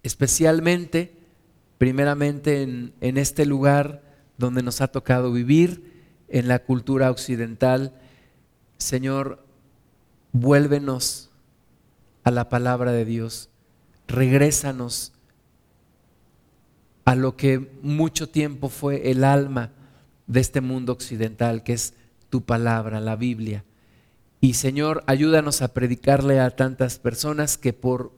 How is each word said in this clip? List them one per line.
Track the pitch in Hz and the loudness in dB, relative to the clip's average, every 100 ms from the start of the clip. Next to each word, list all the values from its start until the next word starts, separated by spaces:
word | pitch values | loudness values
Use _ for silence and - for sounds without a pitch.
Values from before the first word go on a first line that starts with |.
especialmente, | - - 135 - 160 165 165 175 175 165 175 - _ _ _ _ _ _ | -12 -4 -2 2 4 4 2 0 0 -4 -4 -10 _ _ _ _ _ _
primeramente | 127 131 143 143 147 143 147 143 | 0 2 0 0 -2 -2 -2 -2
en, | 135 123 120 - | -2 -8 -12 -6
en | 123 131 | -2 -2
este | 139 - 143 | -2 0 0
lugar | 139 139 143 143 143 - _ _ - | 2 4 4 2 -6 -20 _ _ -6
donde | 123 127 | -2 -2
nos | 123 - | -4 -2
ha | 135 | -4
tocado | 135 - 127 127 | -2 0 2 2
vivir, | 120 120 156 175 175 - - _ _ _ | 0 4 4 4 0 -16 -20 _ _ _
en | 123 123 | -2 0
la | 123 | 0
cultura | - 127 123 135 131 | 0 -2 0 0 2
occidental. | 123 - 120 117 110 127 127 135 - - _ _ _ _ _ _ _ | 0 -4 -6 -6 0 2 2 -2 -10 -20 _ _ _ _ _ _ _
Señor, | - 127 131 135 135 - _ _ _ _ _ _ _ _ _ | -6 -4 -2 -4 -6 -10 _ _ _ _ _ _ _ _ _
vuélvenos | 123 123 143 147 143 143 127 - - - _ _ _ _ _ _ _ _ _ | 0 4 4 4 0 -2 -4 -6 -8 -14 _ _ _ _ _ _ _ _ _
a | 123 | -2
la | 120 117 | 0 -2
palabra | 123 123 123 123 | -2 -2 -2 -2
de | 117 | -2
Dios, | 113 117 113 - - _ _ _ _ _ - | -2 -6 -8 -12 -18 _ _ _ _ _ -6
regrésanos | 120 131 135 147 147 143 131 120 - - _ _ _ _ _ _ _ _ _ _ _ _ _ _ _ _ _ _ _ | 0 2 4 4 2 -4 -6 -8 -8 -10 _ _ _ _ _ _ _ _ _ _ _ _ _ _ _ _ _ _ _
a | - | 0
lo | 127 131 127 | 2 -2 0
que | 139 131 131 - | 0 0 -4 -10
mucho | 143 151 160 - 151 | -6 -2 -2 -2 -4
tiempo | 156 151 135 139 | -4 -4 -6 -10
fue | - 143 139 127 | -6 -4 -2 0
el | 127 | 2
alma | 135 143 139 131 113 - - _ _ _ - | 4 4 2 -4 -6 -12 -20 _ _ _ -2
de | 123 | 0
este | 127 139 | 0 -2
mundo | 127 131 123 | -4 -4 -4
occidental, | 123 - 113 110 107 117 113 | -6 -8 -6 -6 -2 -2 -2
que | - | -4
es | 117 - - _ _ _ | -4 -6 -12 _ _ _
tu | 127 | -6
palabra, | - 117 117 113 110 107 | -2 0 0 -2 -2 -6
la | 110 110 | -4 -4
Biblia. | 123 113 110 104 - _ _ _ _ _ _ _ | -4 -4 -6 -8 -12 _ _ _ _ _ _ _
Y, | 131 | 2
Señor, | 117 135 139 151 156 - | 4 -2 0 -2 -2 0
ayúdanos | 135 156 160 147 139 | 2 4 4 4 -2
a | 127 | -2
predicarle | - 123 123 - 139 139 135 | -2 -2 0 2 2 4 4
a | 127 | 2
tantas | - 131 127 127 - | 0 -2 0 -4 -2
personas | 120 113 151 151 147 - | -4 -4 -4 -2 -2 -2
que | 127 | -2
por | 110 127 127 123 | -2 -2 -2 -4